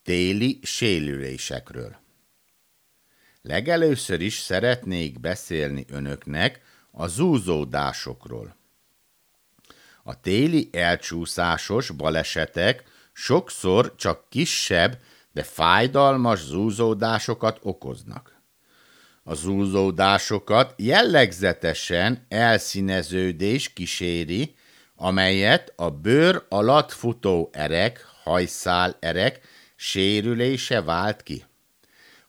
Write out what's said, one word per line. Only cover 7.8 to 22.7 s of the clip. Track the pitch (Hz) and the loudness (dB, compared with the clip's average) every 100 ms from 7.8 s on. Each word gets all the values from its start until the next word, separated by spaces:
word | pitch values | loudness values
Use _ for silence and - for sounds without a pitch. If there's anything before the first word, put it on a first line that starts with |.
| 69 - 65 64 58 58 50 - _ _ _ _ _ _ _ _ _ _ _ - _ _ | -4 -4 -10 -12 -14 -14 -14 -20 _ _ _ _ _ _ _ _ _ _ _ -20 _ _
A | - 62 | -16 -10
téli | 92 101 151 160 - | -2 2 4 2 0
elcsúszásos | 85 85 87 - 85 82 - 87 82 - 107 131 | 0 0 0 -2 -8 -6 -2 0 0 -2 -4 -4
balesetek | 76 78 80 78 82 78 85 95 131 - _ _ | -4 -2 -2 -2 -4 -4 0 0 0 -10 _ _
sokszor | - - 151 - - 92 98 - - | -12 0 0 0 -4 2 4 2 -2
csak | 92 82 _ | -4 -4 _
kisebb, | 120 170 - - 87 98 123 _ _ _ | -4 -2 -2 0 4 4 0 _ _ _
de | 73 | -10
fájdalmas | - - 82 95 127 139 139 135 120 101 | -10 0 4 6 4 4 4 4 2 0
zúzódásokat | 71 85 110 101 113 107 113 110 - 110 110 113 | -2 -2 -2 0 0 2 0 0 -2 -2 -2 -2
okoznak. | 101 90 65 62 - - - _ _ _ _ _ _ _ _ _ - | -8 -8 -10 -12 -14 -18 -18 _ _ _ _ _ _ _ _ _ -12
A | |
zúzódásokat | 78 85 98 98 95 95 85 95 98 - 104 - 107 131 - | -8 -2 -2 0 2 2 4 4 4 2 -6 2 4 4 0
jellegzetesen | 107 185 240 160 110 87 95 85 82 78 - 87 98 123 - | 2 4 6 6 4 4 0 0 -2 -4 -2 0 0 -2 -4
elszíneződés | 104 117 110 - | 2 4 4 0